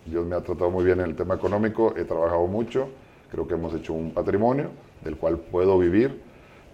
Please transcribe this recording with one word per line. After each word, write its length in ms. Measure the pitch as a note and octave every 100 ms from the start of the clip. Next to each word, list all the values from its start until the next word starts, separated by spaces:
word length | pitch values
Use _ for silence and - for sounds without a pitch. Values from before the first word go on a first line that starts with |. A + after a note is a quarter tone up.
| D#2+
Dios 180 | E2 E2+
me 80 |
ha 60 | F2
tratado 300 | - E2+ F2
muy 140 | F#2
bien 140 | F2+ F#2
en 60 | F2
el 80 | D2+
tema 180 | F2+
económico, 600 | F2+ F#2 G#2 A2 G#2+ A2+ E2+
he 80 |
trabajado 420 | E2+ E2 E2+ E2+ F2+
mucho, 400 | G#2 A#2+ C3 C#3 - - - -
creo 160 | E2+ D#2+
que 80 |
hemos 180 | E2+ E2
hecho 180 | D#2+ -
un 180 | D#2+ E2
patrimonio 580 | F2 F2 G2 A#2 C#3 D#3+ - - -
del 120 | D#2 C#2+
cual 220 | E2 E2
puedo 400 | - F2+ F#2+ F#2
vivir, 420 | F2 G2+ C3+ - - - - - -